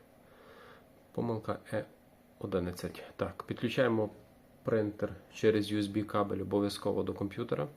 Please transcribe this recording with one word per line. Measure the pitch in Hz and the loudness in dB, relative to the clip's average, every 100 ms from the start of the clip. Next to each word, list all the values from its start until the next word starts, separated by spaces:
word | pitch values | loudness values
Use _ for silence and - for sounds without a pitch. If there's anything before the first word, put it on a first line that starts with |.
| - - - - - - - - - - - | -20 -20 -20 -20 -20 -20 -20 -20 -20 -20 -8
Помилка | - 117 110 - - - | -2 -2 -2 -2 -6 -4
Е | 110 - - - - - - | -6 -6 -12 -20 -20 -20 -10
одинадцять. | 104 95 87 87 87 - - - | -2 0 0 -4 -8 -8 -10 -4
Так, | 95 - | -4 -4
підключаємо | - 104 117 117 123 110 104 - - - - - | -8 -4 -2 2 4 4 0 -4 -20 -20 -20 -8
принтер | - 113 107 - - 90 - | 0 2 2 -2 -4 -6 -16
через | - 110 107 101 | 2 4 6 4
U | 107 | 0
S | 101 | 0
B | 107 | 0
кабель | 104 107 101 98 | 0 0 2 -2
обов'язково | 95 101 101 - 104 98 | 2 2 2 0 0 0
до | 95 | 0
комп'ютера. | 95 101 117 117 - 143 | -2 -4 -4 -2 -2 -2